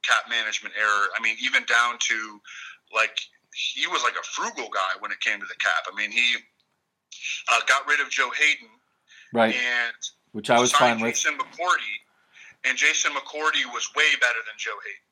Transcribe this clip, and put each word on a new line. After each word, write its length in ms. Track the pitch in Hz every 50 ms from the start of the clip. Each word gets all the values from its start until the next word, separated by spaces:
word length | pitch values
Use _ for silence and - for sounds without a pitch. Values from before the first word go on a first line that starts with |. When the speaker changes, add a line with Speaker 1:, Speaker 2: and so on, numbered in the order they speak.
| -
Speaker 1:
cap 260 | - 120 110 - 113
management 460 | 117 117 110 107 107 - - 104 - 101
error. 300 | 110 107 104 104 101 95 92
I 60 | 110 113
mean, 120 | 113 113 110
even 240 | 123 131 131 131 120
down 320 | - 120 117 120 120 120 117
to, 440 | - - 117 110 110 107 107 104 _ - - - - - - _ _ _ 110
like, 260 | 110 110 107 - - - - _ _ _ _ -
he 320 | - - - - 135 147
was, 160 | 170 180 147 -
like, 100 | 117 98 90
a 20 | 82
frugal 460 | - - - 175 226 220 - 120 107
guy 300 | - 101 95 92 92 95
when 140 | 101 104 98
it 80 | -
came 200 | - 113 107 104
to 60 | 101
the 80 | 95 -
cap. 320 | _ - 104 87 80 - 92
I 60 | 95
mean, 140 | 101 104 104
he, 260 | 104 117 120 120 120 113 - _ _ _ _ _ _ _ _ _ _ _ _ _ - - - - - - - -
uh, 120 | 120 117 113
got 220 | - 131 139 139 143
rid 120 | 147 143
of 100 | 139 131
Joe 200 | - 135 135 123 123
Hayden. 320 | 139 151 151 151 - 240 - _ _ _ _ _ _ _ _ - - - _ -
Speaker 2:
Right. 220 | 117 113 110 110
Speaker 1:
And 400 | 123 123 123 123 120 120 117 - - - - _ _ _ _ _
Speaker 2:
Which 180 | 113 104 -
I 100 | 123 117
was 120 | 123 123 -
Speaker 1:
signed 260 | 143 131 123 117 113
Speaker 2:
fine 20 |
with. 140 | 113 117 113
Speaker 1:
Jason 240 | - - 160 147 139
McCourty, 680 | 131 - - - 170 180 175 - - - 101 104 _ _ _ _ _ _ _ - - - - _ - 131
and 80 | 127
Jason 360 | 123 143 151 156 - - 160 147
McCourty 520 | 139 135 - - 151 151 156 151 - 135 127 120
was 160 | 117 - - -
way 160 | 139 151 151 143 127
better 240 | 127 123 117 113 110
than 140 | 110 107 101
Joe 180 | - 113 107 101 101
Hayden 240 | 104 101 - _ _